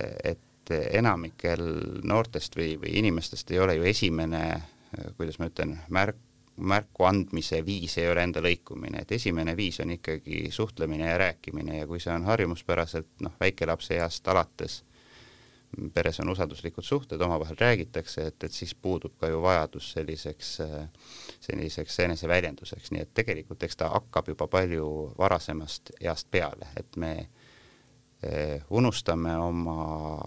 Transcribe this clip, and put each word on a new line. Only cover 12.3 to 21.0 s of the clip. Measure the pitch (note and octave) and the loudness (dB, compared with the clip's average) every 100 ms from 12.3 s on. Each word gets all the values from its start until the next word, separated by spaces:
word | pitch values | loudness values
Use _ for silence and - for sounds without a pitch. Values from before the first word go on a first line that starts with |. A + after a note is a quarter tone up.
| A2 F2 E2+ - F2 E2 E2 - - D2+ | 4 2 0 0 0 0 -2 -8 -8 -10
noh, | - | 0
väikelapse | F#2 - E2 E2 - E2+ | 0 2 0 0 0 0
east | E2 - - | 0 -2 2
alates, | F#2 E2 - - - - - - - - - - - _ - - | 4 2 -2 -8 -10 -16 -20 -20 -20 -20 -20 -20 -20 _ -10 -4
peres | E2+ E2+ D#2+ | 0 0 0
on | E2+ | -2
usalduslikud | F#2 D#2+ D#2+ E2 - - | -2 -2 -4 -10 -8 -4
suhted, | C#3+ - E2 | -4 -2 -2
omavahel | F2 D#2+ D#2+ D#2 | 0 0 -2 2
räägitakse, | A#2+ A2 E2+ E2+ D#2+ - D#2+ | 4 4 0 -6 -6 -4 -6
et, | - | -6
et | E2+ | -8
siis | - F2+ - | -6 -10 -4
puudub | F#2 F2+ - - | -2 -2 -2 -4
ka | D#2+ | -2
ju | D#2+ | 2
vajadus | F2+ F2 D2+ - - - | 4 4 2 -4 -8 -6
selliseks, | D#2 D#2+ D#2 - - - D#2 D2+ D#2 - | -6 -6 -8 -8 -8 -6 -6 -6 -10 -14